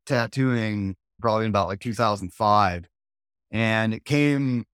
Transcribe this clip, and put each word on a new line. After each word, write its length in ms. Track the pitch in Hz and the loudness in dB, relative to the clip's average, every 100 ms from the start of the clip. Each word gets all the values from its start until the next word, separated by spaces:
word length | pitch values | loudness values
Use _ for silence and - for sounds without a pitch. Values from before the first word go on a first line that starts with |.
| - | -4
tattooing 880 | 131 113 - 131 120 110 104 98 95 _ - | -2 0 0 0 0 -2 -4 -4 -8 _ -6
probably 240 | 117 107 | -2 0
in 60 | 110 | 0
about, 180 | 101 87 | 0 0
like, 120 | 98 | -4
two 120 | 120 | -6
thousand 400 | 110 113 101 92 | -2 0 -2 -6
five, 540 | - 107 104 98 87 85 _ _ _ _ _ _ | -2 4 4 4 0 -10 _ _ _ _ _ _
and 420 | 110 113 110 110 | -2 0 2 0
it 140 | 110 - | -2 -2
came 580 | 147 147 139 135 123 107 | 0 2 0 0 -2 -6